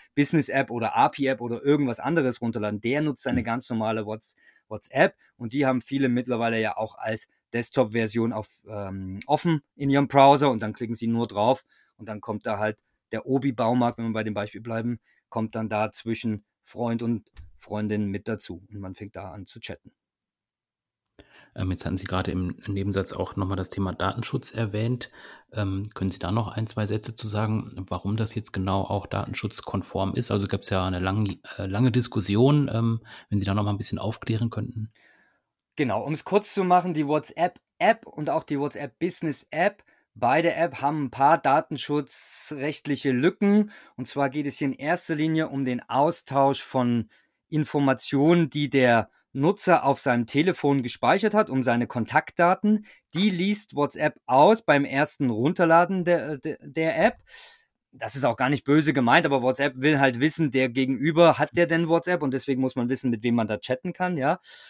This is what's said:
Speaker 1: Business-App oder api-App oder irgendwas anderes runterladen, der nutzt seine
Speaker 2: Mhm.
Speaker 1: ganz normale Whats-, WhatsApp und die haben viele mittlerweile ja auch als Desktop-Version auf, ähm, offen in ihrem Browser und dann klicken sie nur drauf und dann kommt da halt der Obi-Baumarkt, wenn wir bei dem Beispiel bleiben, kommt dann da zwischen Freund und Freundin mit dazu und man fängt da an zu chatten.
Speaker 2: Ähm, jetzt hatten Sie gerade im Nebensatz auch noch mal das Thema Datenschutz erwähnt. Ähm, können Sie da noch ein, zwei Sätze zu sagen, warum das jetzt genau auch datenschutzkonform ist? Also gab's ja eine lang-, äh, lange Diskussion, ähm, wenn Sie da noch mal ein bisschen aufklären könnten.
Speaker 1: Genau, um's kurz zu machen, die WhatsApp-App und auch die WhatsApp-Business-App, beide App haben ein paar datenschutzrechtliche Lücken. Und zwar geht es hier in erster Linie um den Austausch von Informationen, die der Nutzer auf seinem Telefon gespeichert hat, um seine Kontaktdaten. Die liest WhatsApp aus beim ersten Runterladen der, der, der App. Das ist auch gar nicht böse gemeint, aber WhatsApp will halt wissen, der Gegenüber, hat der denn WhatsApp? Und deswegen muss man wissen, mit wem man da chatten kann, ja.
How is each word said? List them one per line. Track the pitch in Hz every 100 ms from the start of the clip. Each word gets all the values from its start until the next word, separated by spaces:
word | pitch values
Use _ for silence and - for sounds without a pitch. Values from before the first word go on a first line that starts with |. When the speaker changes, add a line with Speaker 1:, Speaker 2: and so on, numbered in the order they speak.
| _ -
Speaker 1:
Business-App | 143 165 - 135 131
oder | 117 110 113
api-App | 135 - 135 123
oder | 120 117
irgendwas | 139 147 135 117
anderes | 131 165 127 117
runterladen, | 117 107 104 104
der | 117 143
nutzt | 156 127
seine | 127 120
Speaker 2:
Mhm. |
Speaker 1:
ganz | 113 120 -
normale | 113 110 110 107
Whats-, | 113 - - _ _ _
WhatsApp | 107 - 135 190 - _ _
und | 117
die | 135 135
haben | 127
viele | - 139 135
mittlerweile | 123 123 117 117 113
ja | 107 -
auch | 110 -
als | 117 110 - _ _
Desktop-Version | 117 120 - 113 113 110 117 113
auf, | 107 107 _ -
ähm, | 104 98 98 95 98 -
offen | 147 175 156 - -
in | 139
ihrem | 139 139
Browser | 139 139 143 143
und | 113
dann | 107
klicken | 104 113 117
sie | 113
nur | 117 117
drauf | 101 110 131 - _ _ _
und | 110
dann | 107
kommt | - 107 117
da | 101
halt | 107 110 _ _ _
der | 110 -
Obi-Baumarkt, | 135 139 117 113 123 120 117
wenn | 113
wir |
bei | 110 107
dem |
Beispiel | 104 104 98
bleiben, | 117 113 117 117 _ _ _
kommt | 113 110 113
dann | 110
da | 107 107
zwischen | - 113 113 117 107 - _ -
Freund | 98 117 113
und | 117 113 - - - -
Freundin | - 104 107 104 101
mit | 98 117
dazu | 107 - 87 101
und | 104
man | 95 92
fängt | 98 90
da | 98
an | 101 92
zu | 117
chatten. | - - - - _ _ _ _ _ _ _ _ _ _ _ _ _ - _ -
Speaker 2:
Ähm, | 92
jetzt | 90 -
hatten | 92
Sie | -
gerade | 92 -
im | 90 90 - -
Nebensatz | 95 98 95 92
auch | - 90 -
noch | 95
mal | 95
das | 92
Thema | - 95
Datenschutz | 87 92 120 - 127 -
erwähnt. | - 110 107 117 123 - - - - _
Ähm, | - 101 98 101
können | - 95
Sie | -
da | 87
noch | 110 107
ein, | - 110
zwei | - 104
Sätze | 107 - 110
zu | 110
sagen, | 104 107 110 - - 92
warum | 90 101 110
das | 107
jetzt | - -
genau | 95 95 98
auch | - 101 -
datenschutzkonform | 98 - - 107 - - 101 - 92 95 -
ist? | -
Also | 104 98
gab's | - -
ja | 95 92
eine | 90
lang-, | 92 101 104 - - -
äh, | 98
lange | 101 127
Diskussion, | 120 117 117 98 101 131 147 135
ähm, | 117 117 113 - - -
wenn | 101
Sie | 95
da |
noch | 101
mal | 104
ein | 101
bisschen | - -
aufklären | 107 - - 110 117
könnten. | 113 120 110 107 _ _ _ _ _ _ _ _ -
Speaker 1:
Genau, | 131 104
um's | 139 151
kurz | - 202 202
zu | -
machen, | 185 180 180
die | 156 143
WhatsApp-App | 151 156 - 175 - _ - 190 226 -
und | - 151
auch | 156
die | - 143
WhatsApp-Business-App, | 143 - 143 - 175 - 160 135 - 151 196 208 _ _ _ 110
beide | 120 147 165 -
App | 170 -
haben | 139 156 135
ein |
paar | 135 139 156
datenschutzrechtliche | 139 143 - - - 147 135 - - - - 147 143 - 147 135 139
Lücken. | 123 160 - 202 208 208 - - -
Und | 127
zwar | 143 139
geht | 143 143
es | -
hier | 143
in |
erster | 127 143 175 -
Linie | 151 160 160 160
um | 135 131
den | 123 -
Austausch | 123 151 170 - 139 139 135
von | - 135 120 120 107 _ _ _ _
Informationen, | 156 147 151 139 127 - 135 151 175 156
die | 151 143
der | 135 123 117 104 _ _ 135
Nutzer | 151 202 - 165
auf | 135 131
seinem | 139 120 117
Telefon | 139 175 - 143 139
gespeichert | 120 - 120 190 214
hat, | 208 214
um | 131
seine | 123 120 120
Kontaktdaten. | 123 110 147 - - 175 185 208 214 - - _ 165
Die | 208
liest | 175 190 208 - 131
WhatsApp | 139 - 151 - -
aus | 131 165 226
beim | - 143 143
ersten | 135 147 - 135
Runterladen | 107 139 - 165 165 175 190 170
der, | 170 127 143
der, | 160 -
der | 147 147 160 156
App. | 180 - _ - - - _ _ _
Das | - 110 139
ist | 127
auch | 113
gar | 127
nicht | 143
böse | - 151 151
gemeint, | 135 117 147 160
aber | 139
WhatsApp | 127 127 143 131
will | 143 147
halt | 135 120
wissen, | 151 156 151
der | 131 131
Gegenüber, | 120 131 127 147 160 165 135
hat | 151
der | 170 170
denn | 165 165
WhatsApp? | 165 175 180
Und | 143
deswegen | 131 - 131
muss | 131 127
man | 120
wissen, | 131 127
mit | 117
wem | 120
man | 117 107
da | 107
chatten | - 127 180
kann, | - 185 170
ja. | 135 180 - - -